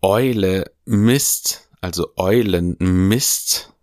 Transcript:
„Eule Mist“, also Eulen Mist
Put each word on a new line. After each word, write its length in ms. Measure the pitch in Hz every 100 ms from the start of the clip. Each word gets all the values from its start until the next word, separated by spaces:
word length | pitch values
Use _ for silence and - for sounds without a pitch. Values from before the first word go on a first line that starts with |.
„Eule 680 | 95 104 131 117 95 95 - _
Mist“, 840 | - 107 110 135 - - - - _ _
also 320 | 90 85 85 -
Eulen 600 | 92 117 110 87 87 85
Mist 920 | 92 90 95 113 - - - - - _